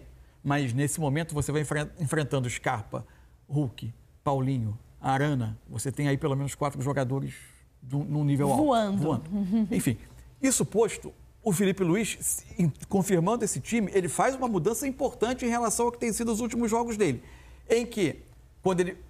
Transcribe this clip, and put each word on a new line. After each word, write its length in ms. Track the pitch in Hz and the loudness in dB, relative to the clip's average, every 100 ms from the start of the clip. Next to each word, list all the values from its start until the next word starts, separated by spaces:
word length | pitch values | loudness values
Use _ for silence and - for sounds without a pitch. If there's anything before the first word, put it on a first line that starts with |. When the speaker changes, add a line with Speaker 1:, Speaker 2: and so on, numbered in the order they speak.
| - - - _ | -8 -20 -20 _
Speaker 1:
mas 280 | 139 143 135 | -2 0 0
nesse 280 | 117 143 - | 0 0 0
momento 340 | 151 143 165 | 0 0 -2
você 160 | 147 139 | -2 -2
vai 120 | 147 | -2
enfren-, 280 | 139 151 151 - | -2 -2 -4 -4
enfrentando 500 | 147 156 135 139 123 | -2 0 0 -2 -2
Scarpa, 560 | - - 123 - 127 113 - - - _ | -4 -4 -4 -6 -10 -10 -20 -20 -20 _
Hulk, 420 | 147 139 - 113 - - - | -2 -2 -4 -12 -12 -20 -8
Paulinho, 560 | - 139 131 135 110 107 - - | -2 0 0 0 -2 -6 -12 -8
Arana, 580 | 135 135 147 139 110 110 - | -2 2 2 2 -2 -6 -10
você 220 | 123 135 | -6 -6
tem 160 | 123 143 | -2 0
aí 100 | 139 | 0
pelo 200 | 156 135 | 0 -2
menos 180 | 139 | -2
quatro 260 | - 147 143 | -2 -4 -2
jogadores 540 | 131 139 127 135 139 - - - - _ | -2 0 0 -2 -4 -10 -18 -20 -20 _
do, 160 | 127 139 | -6 -4
num 180 | 143 143 | -2 0
nível 300 | 147 139 139 | 2 4 4
alto. 100 | 262 | 4
Speaker 2:
Voando. 360 | 302 233 208 196 | 4 4 2 0
Speaker 1:
Voando. 220 | 156 143 156 202 190 | 0 0 -2 -2 0
Speaker 2:
<laughs> 240 | 220 214 | 2 2
Speaker 1:
Enfim, 240 | 196 - 113 - - - - | 2 0 -2 -6 -20 -20 -2
isso 240 | 269 - | 0 2
posto, 480 | 180 196 214 - - - - - | 0 2 2 0 -12 -16 -20 -6
o 100 | 226 | -2
Felipe 300 | 165 196 190 | 2 2 4
Luiz, 360 | 180 185 214 - | 2 2 0 -4
se, 240 | - - - - | -6 -6 -8 0
em, 160 | 170 - - | 0 0 -2
confirmando 560 | 196 - 180 170 240 | 0 2 2 2 0
esse 140 | 208 - | -2 -4
time, 300 | - 233 196 | -2 0 2
ele 140 | 196 175 | 0 0
faz 280 | - 214 269 | 2 0 2
uma 100 | 254 | 0
mudança 400 | 196 156 226 277 | 0 0 0 -4
importante 580 | 262 262 - 220 254 | -2 -4 0 -2 0
em 40 | 247 | 0
relação 380 | 240 233 - 240 | 0 0 0 0
ao 60 | |
que 60 | 233 | 0
tem 140 | 240 | -2
sido 180 | 208 233 | -2 -2
os 80 | 220 | -2
últimos 300 | 240 233 233 | -2 0 0
jogos 260 | 226 240 214 | 0 0 0
dele, 260 | 185 123 - - - - - | 0 0 -6 -20 -20 -20 0
em 160 | 226 240 | 0 0
que, 340 | 220 165 - - - - - | 0 -2 -2 -14 -20 -20 -4
quando 200 | 185 180 | 0 2
ele 180 | 180 - - | 0 -4 -16